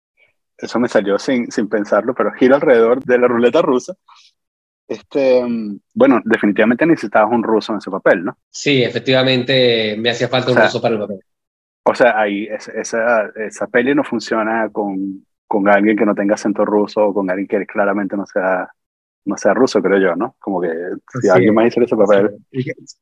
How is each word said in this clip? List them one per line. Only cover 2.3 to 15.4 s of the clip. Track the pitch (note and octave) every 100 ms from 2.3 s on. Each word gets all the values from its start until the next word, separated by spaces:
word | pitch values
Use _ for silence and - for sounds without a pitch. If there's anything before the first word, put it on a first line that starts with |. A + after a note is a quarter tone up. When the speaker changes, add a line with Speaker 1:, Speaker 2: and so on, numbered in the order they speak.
Speaker 1:
gira | - B2+ C#3+
alrededor | D3+ A#2 A#2 B2+
de | A#2 B2
la | B2
ruleta | A#2 A#2+ D#3
rusa. | F3 B2+ - F#3 _ _ _ _ _ _ _ _ -
Este, | A2+ - D3 C3+ B2+
mm, | B2 A#2 G#2 G2+ _
bueno, | A2 C3+ B2+
definitivamente | A2 A2+ G#2 G2+ A2 A#2+ E3
necesitabas | D3+ A2 A2 G#2+
un | A#2
ruso | G#2+ G#2+ A2
en | G#2
ese | G2
papel, | F#2+ E3 G#2 F#2+
¿no? | - _
Speaker 2:
Sí, | - D3 C3+
efectivamente | A#2 B2+ - C3 C3 B2+ B2 C3 B2 A#2 A2 G#2+
me | A#2+
hacía | A2+ A#2+
falta | B2+ C3
Speaker 1:
O |
Speaker 2:
un | A#2
Speaker 1:
sea, | A2
Speaker 2:
ruso | A#2+
para | A#2 A2
el |
papel. | G2+ G2 _ _ _ _ _ _
Speaker 1:
o | - G#2
sea, | B2 A2
ahí | G#2+ G2+ G#2+
es-, | G#2+ -
esa, | A2 - A#2 A#2 A2+ G2+ G#2+
esa | G#2 - G2+
peli | B2 B2 D3
no |
funciona | C3 A2+ - A2+ A2 A2+ G#2+
con, | G#2+ G2+ F#2+ G2 F#2+ _ _